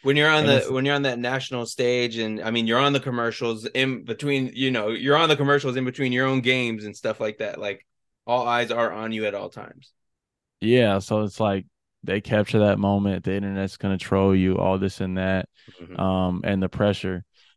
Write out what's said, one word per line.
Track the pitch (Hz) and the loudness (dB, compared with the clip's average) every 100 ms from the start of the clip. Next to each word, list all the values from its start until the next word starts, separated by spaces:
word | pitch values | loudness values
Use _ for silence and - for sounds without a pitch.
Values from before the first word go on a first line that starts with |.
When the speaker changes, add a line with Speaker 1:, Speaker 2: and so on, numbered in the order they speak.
Speaker 1:
When | 135 143 | 0 4
you're | 151 | 4
on | 156 | 4
Speaker 2:
And | 143 | 4
Speaker 1:
the, | 135 | 4
Speaker 2:
it's | - | 2
Speaker 1:
when | 131 139 | -2 0
you're | 143 | 0
on | |
that | 139 120 | 0 -2
national | 120 131 127 123 117 | -2 -4 -4 -6 -6
stage | - 123 123 120 113 | -2 0 2 0 -2
and, | 110 107 | -4 -4
I | 110 | -2
mean, | 117 113 | 0 2
you're | 120 | 4
on | 139 | 4
the | 131 | 2
commercials | 135 123 117 113 120 113 113 | -2 -2 -2 -2 -4 -4 -4
in | 127 135 123 113 | -2 -2 -2 -8
between, | 110 143 139 127 | -6 -2 -2 -2
you | - 131 | -2 -2
know, | 123 107 | 0 -2
you're | 113 135 147 | -2 2 4
on | 165 | 4
the | 151 | 2
commercials | 139 143 135 127 | 4 2 0 -4
in | |
between | 127 127 131 | -4 -2 -2
your | 123 131 | 0 2
own | 135 | 2
games | 123 127 120 110 104 | 2 2 0 -4 -10
and | 101 | -8
stuff | 113 110 | -6 -4
like | 110 107 | -4 -4
that. | 107 - | -8 -6
Like, | 104 98 _ _ _ _ - | -8 -8 _ _ _ _ -2
all | 123 120 | -2 0
eyes | 120 120 | 0 0
are | 117 117 | 0 -2
on | 98 110 | -2 -6
you | 110 107 | -4 -4
at | |
all | 101 101 | -4 -10
times. | - - - _ _ _ _ _ _ _ - | -12 -16 -18 _ _ _ _ _ _ _ -4
Speaker 2:
Yeah, | 110 123 113 98 | 2 4 4 2
so | 95 107 | 0 -2
it's | 104 - | -2 -2
like, | 107 98 90 _ _ _ | -2 -2 -6 _ _ _
they | - 98 | -4 -4
capture | - 107 101 110 | 0 0 2 4
that | 104 101 | 4 2
moment. | 98 101 101 92 92 | 2 2 0 -2 -2
The | |
internet's | 98 98 98 98 - | -4 -4 -4 -6 -4
gonna | 101 95 | -4 -2
troll | - 98 98 95 | 0 2 4 4
you, | 92 92 | 4 2
all | 92 95 | 2 0
this | 98 - | -2 -4
and | 95 92 | -6 -2
that, | 92 95 - _ - - | -2 -2 -4 _ -20 -20
Speaker 1:
Mm-hmm. | 87 90 | -16 -2
Speaker 2:
um, | 95 92 92 90 - | 0 2 0 0 -2
and | 98 | -2
the | 92 | -2
pressure. | - 104 95 95 90 - _ _ | 0 0 0 -2 -6 -8 _ _